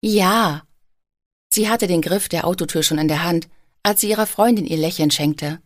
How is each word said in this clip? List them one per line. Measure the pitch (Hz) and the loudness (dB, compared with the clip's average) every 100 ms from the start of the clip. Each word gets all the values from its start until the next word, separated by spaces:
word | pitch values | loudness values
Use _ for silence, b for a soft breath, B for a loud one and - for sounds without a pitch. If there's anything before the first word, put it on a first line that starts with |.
Ja. | 214 208 185 220 214 151 - _ _ _ _ _ _ _ _ | 0 2 2 2 0 -2 -10 _ _ _ _ _ _ _ _
Sie | - 208 | -2 0
hatte | 226 196 | 0 2
den | 170 | 0
Griff | 156 190 - | 0 -2 -2
der | 170 165 | -4 -2
Autotür | 180 165 165 | -4 -4 -2
schon | 156 156 | -2 0
in | 156 | 0
der | 151 | 0
Hand, | 170 170 165 - _ _ | 0 -2 -4 -18 _ _
als | 208 208 | -2 0
sie | 208 | 0
ihrer | 214 214 | 0 -2
Freundin | - 220 226 175 | 2 4 4 0
ihr | 160 | -2
Lächeln | 160 175 156 | -2 0 0
schenkte. | - 147 151 147 160 | 2 -2 -2 -6 -10